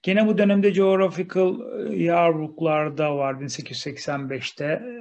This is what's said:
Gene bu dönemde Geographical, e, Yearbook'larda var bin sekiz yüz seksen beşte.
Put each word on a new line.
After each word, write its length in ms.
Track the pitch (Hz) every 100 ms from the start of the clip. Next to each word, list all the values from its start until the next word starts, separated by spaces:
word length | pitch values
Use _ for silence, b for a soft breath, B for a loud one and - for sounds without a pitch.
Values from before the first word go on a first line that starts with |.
Gene 240 | - 196 214
bu 120 | 196
dönemde 320 | 202 202 202
Geographical, 920 | 185 190 190 190 170 180 185 185 233
e, 360 | - 208 - 185
Yearbook'larda 1200 | 170 170 170 156 156 156 165 156 151 143 151 143
var 240 | 135 135
bin 60 | 139
sekiz 300 | - 117 127
yüz 60 |
seksen 480 | 147 139 - 139 135
beşte. 520 | 131 123 - 147 151 247 240